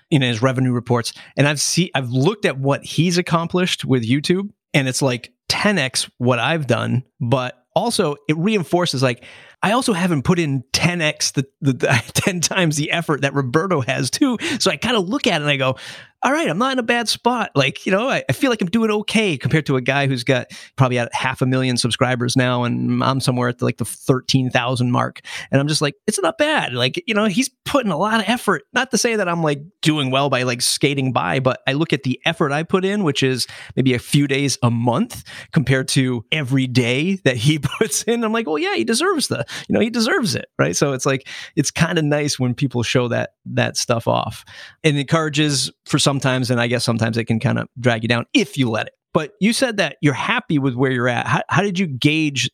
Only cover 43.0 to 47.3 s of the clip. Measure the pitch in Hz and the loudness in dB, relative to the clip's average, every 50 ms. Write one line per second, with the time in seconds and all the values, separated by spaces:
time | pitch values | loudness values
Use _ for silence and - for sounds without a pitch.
43 | 123 117 117 117 117 - _ _ _ 127 123 127 120 117 - - - - 120 117 | 0 0 -2 -2 -4 -4 _ _ _ -6 -2 -2 -2 0 -2 -4 -2 0 -2 0
44 | - 123 117 120 - 110 - - - - - - - - - _ - 156 143 143 | 2 0 0 0 -2 -4 -8 -12 -16 -20 -20 -20 -20 -20 -18 _ 0 2 2 2
45 | 139 - 165 165 156 156 139 147 151 147 143 127 127 - - _ _ - - 139 | 0 2 2 2 2 0 2 2 2 2 2 0 -2 -4 -8 _ _ -2 0 2
46 | - 151 139 135 - 131 127 131 127 107 127 120 120 120 123 117 - - 117 113 | 2 2 2 2 0 0 0 0 0 0 0 0 2 0 0 0 0 0 0 0
47 | 110 113 110 117 110 - | 0 0 0 -2 0 0